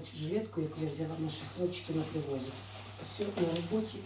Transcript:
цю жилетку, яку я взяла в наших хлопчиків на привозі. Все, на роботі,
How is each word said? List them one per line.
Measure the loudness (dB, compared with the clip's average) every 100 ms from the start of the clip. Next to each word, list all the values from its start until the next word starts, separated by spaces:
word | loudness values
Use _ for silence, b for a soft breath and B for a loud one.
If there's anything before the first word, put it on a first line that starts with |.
| -2
цю | -4
жилетку, | 0 0 0 0
яку | 0 0
я | -2
взяла | 0 -2 0
в |
наших | 0 0 -2 0
хлопчиків | 2 2 0 2
на |
привозі. | 2 0 0 0 -2 -6 -8 -8 -10 -8 -8 0
Все, | 0 4
на | 4 4
роботі, | 2 2 2 -2